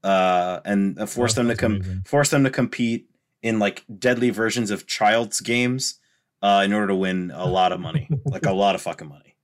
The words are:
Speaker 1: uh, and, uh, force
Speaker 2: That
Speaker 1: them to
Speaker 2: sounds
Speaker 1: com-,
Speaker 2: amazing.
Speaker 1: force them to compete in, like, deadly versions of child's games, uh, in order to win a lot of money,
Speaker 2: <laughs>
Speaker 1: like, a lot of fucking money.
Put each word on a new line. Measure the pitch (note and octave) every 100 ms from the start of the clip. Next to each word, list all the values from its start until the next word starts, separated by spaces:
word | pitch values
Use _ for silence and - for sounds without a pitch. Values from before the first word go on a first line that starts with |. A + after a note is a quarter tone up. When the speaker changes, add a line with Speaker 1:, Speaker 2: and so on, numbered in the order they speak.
Speaker 1:
uh, | F#2+ F#2+ F#2 F2+ F2+ F2+ F#2+
and, | G2+ G2 -
uh, | G#2+
force | - A#2+
Speaker 2:
That | A2+
Speaker 1:
them | A#2+
to | A2+
Speaker 2:
sounds |
Speaker 1:
com-, | A#2 G2+
Speaker 2:
amazing. | F#2 F#2
Speaker 1:
force | F#2+ C#3+ C#3+
them | C#3+
to | C3+
compete | C3 A#2 - A#2+ A2+ _ _ _ _
in, | A2+ A2
like, | G2+ - - G2+
deadly | B2 A#2+ B2
versions | G2+ A2 A2+ G#2+
of | G2+ -
child's | - G#2+ A2 A2 -
games, | G2+ A#2+ B2 B2+ - - _ _ _ _
uh, | G2+ G2
in | G2
order | G#2 G2+
to | F#2+
win | F#2 F#2 F2+
a | E2 F#2
lot | F#2 F#2
of | F2+
money, | E2+ D#2+ - C#3+
Speaker 2:
<laughs> | C#3
Speaker 1:
like, | G#2 -
a |
lot | F#2+ G2+
of | F2
fucking | - D#2+ D#2
money. | C#2+ _ _